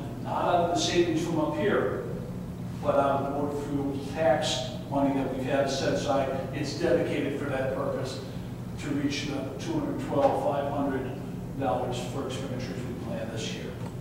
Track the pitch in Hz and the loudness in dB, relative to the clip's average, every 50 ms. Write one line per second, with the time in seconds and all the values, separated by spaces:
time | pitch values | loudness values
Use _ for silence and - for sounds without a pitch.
0 | - - - - - 123 - - - 175 175 175 170 170 - 160 - 170 175 175 | -6 -6 -8 -6 -4 -2 0 0 4 4 4 4 4 4 2 2 2 4 4 4
1 | 170 165 151 156 - 165 160 - - - - - 208 202 - - - - - - | 4 4 4 2 2 2 2 2 2 2 2 2 2 4 4 4 2 2 0 -2
2 | - - - - - - - - - - - - - - - - - 190 185 185 | -4 -4 -6 -6 -6 -6 -6 -6 -8 -8 -8 -8 -8 -8 -6 -2 0 2 4 4
3 | 175 180 - 135 135 139 147 143 143 143 143 143 - - 143 139 139 139 139 135 | 4 4 4 2 0 0 0 0 0 0 -2 -2 -2 -2 0 0 0 0 -2 -2
4 | 117 - - 156 160 160 156 - - - - - - 127 - - - - 143 139 | -4 -4 0 4 4 6 6 6 4 2 0 0 -2 -4 -6 -6 -4 -2 2 2
5 | 139 135 139 135 131 127 127 127 123 143 139 139 139 131 - - - 139 - - | 4 4 4 2 0 0 -2 -2 0 2 4 4 4 4 2 2 2 2 2 2
6 | - - - - - - - - - - - - - - - - - 165 170 - | 2 2 2 2 2 2 0 -2 -2 -2 -2 -2 -2 -2 0 0 4 4 4 4
7 | - - - - - - - - - - - - - - - - - - - - | 4 2 0 0 0 0 0 -2 -2 0 0 0 0 0 0 0 0 0 -2 -2
8 | - - - - - - - - - - - - - - - - - - - 285 | -2 -4 -6 -6 -8 -8 -8 -8 -6 -6 -8 -8 -8 -8 -8 -6 -4 -2 0 0
9 | 277 - - - - - - - - - - - - - - - - - - - | 0 0 0 -2 -2 -2 -2 -4 -4 -4 -6 -6 -4 -2 -2 -2 -2 -2 -2 -2
10 | - - - 139 139 139 - - - - - 139 - 139 143 139 135 135 131 131 | -2 0 4 4 4 4 4 2 2 0 0 0 0 0 0 0 0 0 0 -2
11 | - 120 123 - - - - - - - - 135 135 127 127 120 123 123 120 120 | -4 -4 -6 -6 -8 -8 -8 -8 -8 -6 -4 -2 0 0 0 0 0 -2 -2 -4
12 | - 123 - 139 127 123 127 135 131 127 127 123 117 - - - - - - - | -4 -4 -4 -4 -4 -4 -4 -4 -4 -4 -4 -4 -4 -6 -6 -6 -6 -6 -6 -6
13 | - - 117 - - - - - - - - - - - - - - - - - | -6 -4 -4 -4 -4 -4 -4 -4 -4 -6 -6 -6 -8 -8 -8 -8 -8 -8 -8 -8